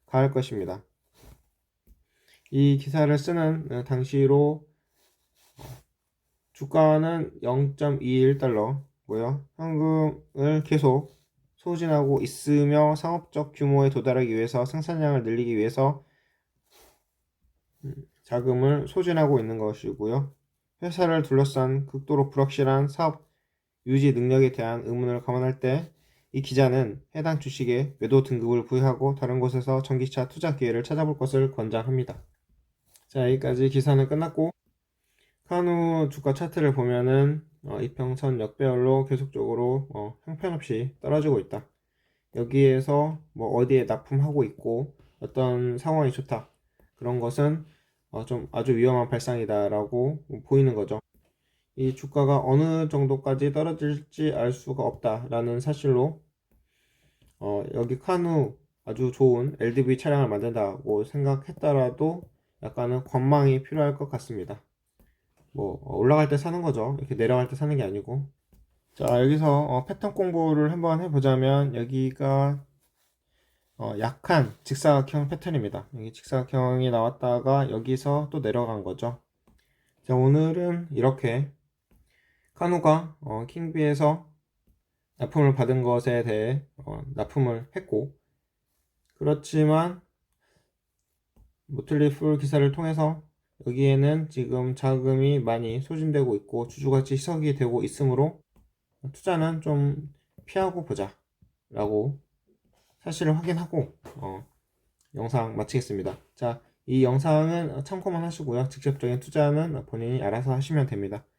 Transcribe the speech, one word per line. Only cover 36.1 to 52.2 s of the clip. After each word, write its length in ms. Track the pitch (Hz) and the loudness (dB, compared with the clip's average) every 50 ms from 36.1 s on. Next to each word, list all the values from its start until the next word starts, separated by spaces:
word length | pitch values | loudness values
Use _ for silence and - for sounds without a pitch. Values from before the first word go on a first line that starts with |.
주가 240 | 139 143 - 143 135 | -2 -4 -2 -2 -2
차트를 400 | 139 170 160 - 175 151 143 135 | -2 -2 -6 -2 0 2 2 2
보면은, 680 | 139 123 123 123 123 123 127 131 139 139 143 151 151 - _ _ _ - | 2 0 0 2 2 2 4 4 4 4 4 2 0 -6 _ _ _ -12
어, 180 | - 104 104 | -10 -8 -6
이평선 600 | 123 127 - - 131 127 127 135 - 135 131 117 | -6 -8 -6 -6 -6 -6 -6 -4 -2 -2 -2 -2
역배열로 680 | 107 107 - - 139 135 127 123 123 131 131 135 135 | -4 -6 -4 -2 0 0 2 2 4 4 4 2 2
계속적으로, 800 | 135 143 127 139 139 - 127 117 113 113 120 120 123 127 139 139 139 - | 0 -2 -4 -4 -6 -6 -6 -4 -4 -2 -2 0 0 0 -2 -4 -6 -10
어, 240 | 104 104 107 117 _ - | -10 -10 -10 -12 _ -14
형편없이 720 | - 160 151 - 185 170 151 - - 123 110 123 131 - _ | -14 -12 -6 -6 -4 -4 -6 -6 -6 -6 -4 -4 -6 -8 _
떨어지고 380 | - 131 147 156 147 151 135 104 | -4 -2 0 0 2 2 0 0
있다. 260 | 92 - - 107 - _ _ _ _ _ _ _ _ _ _ _ _ _ - | 0 -4 -10 -12 -12 _ _ _ _ _ _ _ _ _ _ _ _ _ -8
여기에서 840 | 113 120 117 135 139 139 135 131 131 131 143 143 143 147 156 160 156 - _ - | -6 -6 -2 2 4 6 6 6 4 0 0 2 2 2 0 -2 -8 -12 _ -12
뭐 220 | - 113 107 95 | -8 -6 -2 2
어디에 300 | 120 123 123 135 131 117 | 2 2 4 4 4 4
납품하고 580 | - 151 - - - 139 135 143 151 147 147 120 | 2 -2 -4 -4 -2 0 0 0 0 2 0 0
있고 540 | 101 - - - 113 117 123 143 143 - _ _ _ _ - | -2 -2 -8 -6 -4 -4 -4 -4 -8 -10 _ _ _ _ -14
어떤 580 | - - - 131 131 127 123 123 123 123 120 127 | -14 -8 -4 -2 0 0 0 0 -2 -4 -4 -4
상황이 320 | - 160 156 156 147 131 | -4 -2 0 2 2 0
좋다. 400 | 131 - 139 - 127 110 - _ _ _ _ _ _ _ _ _ _ | -2 -4 -6 -6 -6 -8 -8 _ _ _ _ _ _ _ _ _ _
그런 240 | - 120 120 123 123 | -10 -6 -6 -4 -4
것은, 440 | 117 120 127 - 143 147 156 160 156 - _ _ _ _ _ _ _ _ | -4 -4 -2 0 0 0 0 -2 -6 -12 _ _ _ _ _ _ _ _
어, 140 | - 110 113 | -12 -12 -8
좀 240 | - 127 117 - - | -8 -8 -8 -8 -8
아주 260 | - 110 117 131 123 | -6 -4 0 0 2
위험한 320 | 113 120 127 127 123 120 123 | 4 4 4 4 2 0 0
발상이다라고 1160 | 123 117 - - 123 117 110 104 107 104 104 101 107 104 - - 120 120 123 139 156 151 - - 139 110 - | -2 -4 -4 -4 -4 -4 -4 -2 0 0 0 0 0 -2 -4 -2 -2 -2 -2 -2 -2 -6 -10 -12 -14 -12 -4
보이는 280 | - 139 139 139 131 117 | 2 2 4 4 4 2
거죠. 240 | 107 101 - 107 110 - _ _ _ _ _ _ _ _ _ _ _ _ _ - | 0 -4 -4 -4 -8 -8 _ _ _ _ _ _ _ _ _ _ _ _ _ -8
이 180 | - 131 131 131 | -4 -2 -2 -2
주가가 460 | - - 139 - 147 | -4 -10 -4 0 2